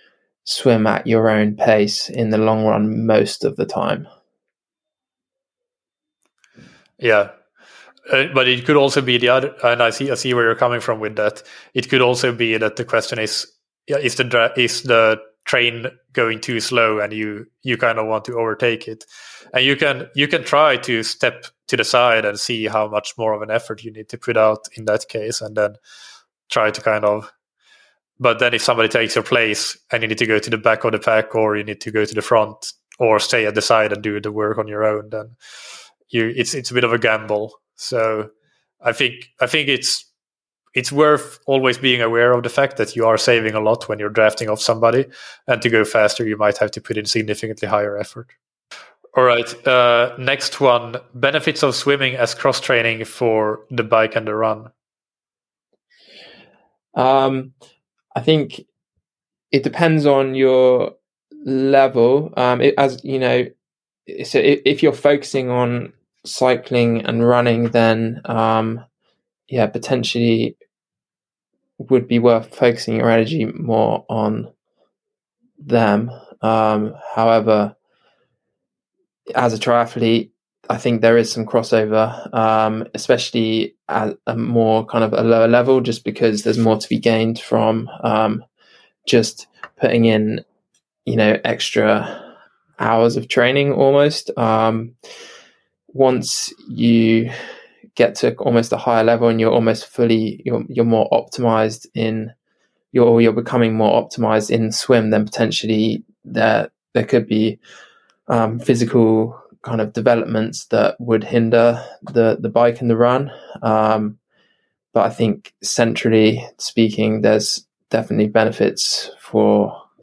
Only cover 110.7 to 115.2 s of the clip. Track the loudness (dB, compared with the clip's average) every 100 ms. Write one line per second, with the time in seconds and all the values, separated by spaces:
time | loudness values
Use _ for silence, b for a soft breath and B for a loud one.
110.7 | 0 0 -2 -2 -2 0 0 2 4 4
111.7 | 2 B B -4 2 2 2 -2 2 2
112.7 | 2 0 2 4 2 -2 B B B 0
113.7 | 2 4 2 -2 -8 _ _ _ _ _
114.7 | _ _ 0 0 0